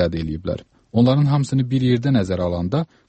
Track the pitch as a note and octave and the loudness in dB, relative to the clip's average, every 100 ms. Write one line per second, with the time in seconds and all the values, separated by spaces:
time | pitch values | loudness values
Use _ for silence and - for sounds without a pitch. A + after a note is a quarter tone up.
0 | F2 E2 E2 D#2 - - - _ _ A2 | 0 -2 -6 -6 -6 -8 -10 _ _ 2
1 | A#2+ C#3 D3 C#3+ C3+ C3+ B2 C3 B2+ B2 | 4 4 2 0 0 -2 0 0 2 0
2 | C3 C3 F#2+ F2+ F2+ F2 F2+ C#3 E3 _ | 2 0 0 -2 -2 -2 -2 -2 -4 _